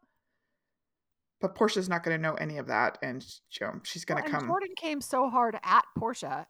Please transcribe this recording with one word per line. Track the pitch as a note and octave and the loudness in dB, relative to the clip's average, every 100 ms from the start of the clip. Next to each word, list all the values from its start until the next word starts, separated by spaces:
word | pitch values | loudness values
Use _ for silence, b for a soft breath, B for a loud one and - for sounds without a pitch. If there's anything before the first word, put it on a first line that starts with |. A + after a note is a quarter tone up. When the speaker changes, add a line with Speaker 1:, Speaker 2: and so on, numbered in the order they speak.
| _ _ _ _ _ _ _ _ _ _ _ _ _ _ | _ _ _ _ _ _ _ _ _ _ _ _ _ _
Speaker 1:
But | F#3+ F#3+ | -4 2
Portia's | G#3+ G#3 F#3 | 2 4 0
not | F3 | 0
gonna | E3+ D#3+ | 0 0
know | D#3+ | 0
any | D#3 D#3 D3+ | -2 -4 -4
of | B2+ | 0
that, | A2 A#2+ - | 4 4 2
and | C3+ B2 | -6 -6
sh-, | - - _ - | -10 -20 _ -6
you | - | -6
know, | - | -6
she's | - E3+ - | -10 -10 -4
Speaker 2:
Well, | - | -2
Speaker 1:
gonna | |
Speaker 2:
and | D4+ | 0
Speaker 1:
come | D4 A#3+ | -2 0
Speaker 2:
Jordan | F4+ G4 F#4 | -2 -2 -8
came | E4 D4 | -6 -6
so | - C4 C4 | -2 0 2
hard | B3 A#3 G#3+ | 4 2 0
at | - A3 - - | 6 6 6 -2
Portia | A3+ B3+ C#3+ C#3+ D#3+ | -4 -4 -6 -6 -8